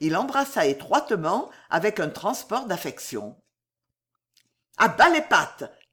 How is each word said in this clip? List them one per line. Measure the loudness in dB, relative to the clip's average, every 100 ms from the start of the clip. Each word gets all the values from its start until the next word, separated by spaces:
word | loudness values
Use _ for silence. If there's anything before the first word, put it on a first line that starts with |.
il | 0 0
embrassa | 0 -2 -2 0 0
étroitement | 0 0 0 2 -2 0 -2 -4 -12 -4
avec | 0 0 -2
un | -4
transport | -4 -6 -6 -4 -6 -4
d'affection. | -6 -6 -10 -10 -10 -10 -14 _ _ _ _ _ _ _ _ _ _ _ _ _ 2
À | 2
bas | 6 6
les | 6
pattes! | 4 2 2 -4 -14 -16 _